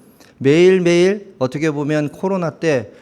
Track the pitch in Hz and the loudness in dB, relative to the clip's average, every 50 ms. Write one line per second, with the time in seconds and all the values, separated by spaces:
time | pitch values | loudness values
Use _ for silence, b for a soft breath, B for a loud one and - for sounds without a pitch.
0 | B B B B B B B B 123 135 151 170 175 185 190 185 175 170 175 175 | B B B B B B B B 0 2 4 6 6 4 4 4 2 2 2 2
1 | 180 190 208 208 202 - - - 131 127 - 143 156 160 143 147 143 143 151 151 | 2 0 0 -4 -8 -16 -8 -6 -6 -6 -4 -4 -4 -4 -4 -4 -4 -4 -2 -2
2 | 151 139 - - - 190 196 185 175 151 - - 165 160 143 123 104 - B B | -4 -6 -8 -8 -6 -6 -4 -4 -6 -6 -8 -4 -4 -2 -2 -2 -4 -8 B B